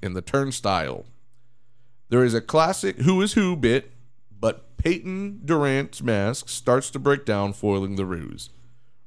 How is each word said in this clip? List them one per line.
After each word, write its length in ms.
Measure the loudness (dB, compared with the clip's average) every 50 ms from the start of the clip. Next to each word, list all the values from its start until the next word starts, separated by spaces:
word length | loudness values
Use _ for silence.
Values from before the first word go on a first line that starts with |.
in 120 | -6 -4 -4
the 80 | -4
turnstile. 840 | -4 0 0 0 0 0 -4 -2 0 2 2 2 0 -2 -6 -8 -10 -14 -16 -18 -18 -18 -18 -18 -18 -18 -18 -18 -18 -18 -18 -18 -18 -18 -18 -14 -4 2
There 140 | 4 4 6
is 100 | 6 4
a 80 | 2
classic 560 | 0 2 2 4 4 4 2 0 -2 -2 0 2
"Who 200 | 4 4 6 6
is 120 | 4 4 4
who?" 220 | 4 4 2 2
bit, 360 | 2 4 4 4 4 0 -4 -16 -18 -18 -18 -18 -18 -18 -16 -6 -2
but 380 | 0 0 0 -2 -10 -12 -6
Peyton 640 | -2 0 0 0 0 -2 -6 -6 -6 -6 -8 -8 -6 0
Durant's 560 | 2 2 4 4 4 2 2 0 -2 -6 -4
mask 480 | 0 2 2 4 2 2 0 -4 -6 -8
starts 400 | -8 -2 2 4 4 4 2 -2
to 80 | -6 0
break 260 | 2 2 2 2 2
down, 280 | 0 0 2 2 0 -2
foiling 420 | -2 0 2 2 2 0 -2 -2
the 100 | -2 -2
ruse. 440 | -4 -4 -6 -6 -8 -10 -12 -14 -16 -16 -18 -18 -18 -18 -18 -18 -18 -18 -18 -18